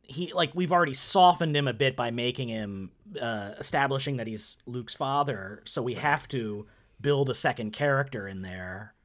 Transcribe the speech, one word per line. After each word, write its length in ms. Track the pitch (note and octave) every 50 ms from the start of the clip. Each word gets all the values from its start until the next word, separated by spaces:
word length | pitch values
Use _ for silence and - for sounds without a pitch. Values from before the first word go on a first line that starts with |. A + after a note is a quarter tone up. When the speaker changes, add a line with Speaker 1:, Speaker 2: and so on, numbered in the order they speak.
| _
Speaker 1:
he, 280 | - B2 D#3 F3+ E3+ -
like, 200 | F3+ E3 C3+ -
we've 160 | F3 F3+ D3
already 220 | F3+ F3 F3 C#3+ C3
softened 640 | - - - - G3 F3+ F3+ F3 - E3+ D#3 D3
him 100 | D3 C#3+
a 60 | C3+ A2+
bit 220 | G#2+ C#3 C3 C3
by 140 | - A#2+ A#2
making 360 | A#2 A#2+ A#2+ B2 B2 - C3 A#2
him, 420 | A2 A2 G#2+ G2+ G2 F#2+ F#2+ F#2 - _ - G#3 G3+ C#3+
uh, 340 | A#2+ A#2 A2+ G#2+ G2+ G2+ - -
establishing 580 | - - - C#3+ C#3 C3+ C3+ C3+ C3+ D3+ C#3
that 100 | B2 A2+
he's 300 | A2 A2 G#2 - - - - _
Luke's 280 | - A#2+ B2 A2+ - -
father, 680 | - D3 C3+ C#3 C#3+ C#3+ C#3+ B2+ G2 F#2+ G2 G#2+ - -
so 160 | - - C#3+
we 140 | A#2 B2 A#2
Speaker 2:
Right. 80 | F#2+ -
Speaker 1:
have 240 | D3 D3 D3 - -
to 380 | C#3+ B2+ A2+ G#2+ G#2 G#2 G#2 - _ _ _ _ _ -
build 280 | - C#3+ C#3+ C#3 C#3+ C3
a 40 | A#2
second 380 | - - D3 A#2+ - A2+ G#2+
character 560 | A2 - D3 C#3+ C#3 C3+ C#3 C3+ C3+ A2 G2
in 140 | G2 F#2+ F#2+ F#2
there 500 | F#2 F#2 F#2 F#2 F#2 F#2 G2 A2 G#2+ - _